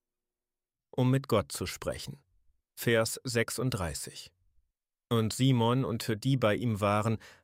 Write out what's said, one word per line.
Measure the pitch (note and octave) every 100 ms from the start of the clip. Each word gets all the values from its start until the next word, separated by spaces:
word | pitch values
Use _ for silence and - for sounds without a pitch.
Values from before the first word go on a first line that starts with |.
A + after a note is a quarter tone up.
| _ _ _ _ _ _ _ _ _
um | - B2+
mit | C3+ C3+
Gott | G#2+ -
zu | - F#2
sprechen. | - E2 B1 - - _ _ _ _ _ -
Vers | - A2+ A2+ -
sechsunddreißig. | C3+ A#2 A2+ - B2 G2 E2+ C#2+ - - - _ _ _ _ _ _ _ -
Und | A#2 A2
Simon | - C3 B2 A2+ B2+
und | G2 A#2 - G#2+
die | C3 C3+
bei | A2
ihm | G#2 A#2 G2+
waren, | G2+ G#2 G#2+ A2 - -